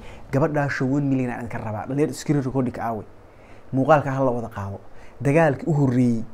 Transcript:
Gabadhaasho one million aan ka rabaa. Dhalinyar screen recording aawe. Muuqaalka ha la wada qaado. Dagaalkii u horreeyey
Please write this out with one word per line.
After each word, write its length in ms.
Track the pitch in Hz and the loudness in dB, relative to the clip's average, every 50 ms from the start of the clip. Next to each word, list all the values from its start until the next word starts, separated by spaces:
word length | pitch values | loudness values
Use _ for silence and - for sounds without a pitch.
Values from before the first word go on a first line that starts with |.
| - - - - - - | -10 -14 -16 -16 -8 -4
Gabadhaasho 560 | - 131 151 160 147 147 143 139 - - 139 | 0 0 0 2 2 0 0 0 0 -2 0
one 200 | 127 135 147 143 135 | 0 0 0 0 0
million 200 | 135 131 127 123 | 0 0 0 -2
aan 180 | 117 110 117 110 | -4 -6 -8 -8
ka 100 | - 113 | -8 -8
rabaa. 280 | 110 110 107 107 - - | -6 -6 -6 -6 -6 -4
Dhalinyar 260 | 127 139 151 143 131 | 0 0 0 0 -2
screen 240 | - - - 151 147 | -4 -2 0 0 0
recording 360 | 127 131 117 135 127 110 - - | 0 0 -2 -2 -2 -2 -4 -4
aawe. 240 | - 117 113 104 101 - - - - - - - - - - - - - 131 | -4 -4 -4 -6 -8 -12 -18 -20 -20 -20 -20 -20 -20 -20 -20 -20 -10 -4 -2
Muuqaalka 360 | 135 131 139 156 143 135 139 131 | 0 4 6 6 6 4 2 0
ha 80 | 135 135 | 0 2
la 60 | 131 | 2
wada 180 | 120 120 113 110 | 0 0 -4 -6
qaado. 300 | - 104 101 98 98 - - - - - - - - - | -6 -6 -6 -6 -8 -10 -12 -16 -16 -16 -16 -16 -10 -2
Dagaalkii 460 | 120 139 139 165 165 151 131 - - | 0 4 4 6 6 4 2 0 0
u 60 | - 156 | 0 2
horreeyey 480 | 147 143 127 120 127 123 120 117 110 110 - | 4 4 4 4 4 4 4 2 0 -2 -6